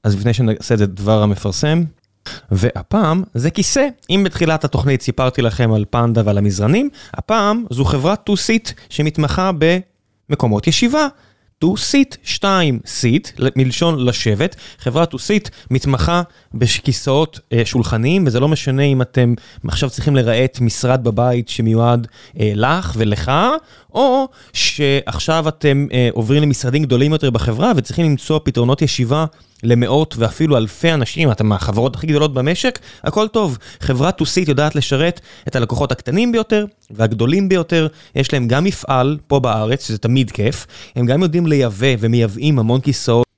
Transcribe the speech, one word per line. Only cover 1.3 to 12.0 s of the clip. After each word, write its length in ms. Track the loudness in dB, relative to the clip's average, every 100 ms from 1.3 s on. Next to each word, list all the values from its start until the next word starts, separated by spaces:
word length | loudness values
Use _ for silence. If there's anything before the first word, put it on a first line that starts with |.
| 0 -4 -2 0 0 -2 _ _ _ -20 -20 -4
והפעם 720 | 0 0 -2 -4 0 2 0 -2
זה 160 | -4 -2
כיסא. 380 | -2 0 0 0 -4 -2
אם 140 | 0 0
בתחילת 380 | 0 0 0
התוכנית 380 | 0 0 0 0
סיפרתי 400 | -2 -2 -2 0
לכם 320 | -2 2 2
על 120 | 2 0
פנדה 320 | 0 2 2 2
ועל 120 | 2
המזרנים, 520 | 0 0 2 2 0 -6 -14
הפעם 520 | -14 -2 0 2 0 -4
זו 160 | -2 0
חברת 380 | 2 0 -2
טו-סיט 480 | -2 -2 2 0 0 -16 -10
שמתמחה 640 | -4 -2 0 -2 0 0 2 2 2 -2 _ _ _ -6
במקומות 380 | -2 0 0 0
ישיבה. 400 | 2 2 2 -2 -4 _ _ _ _
טו-סיט, 560 | -2 0 0 2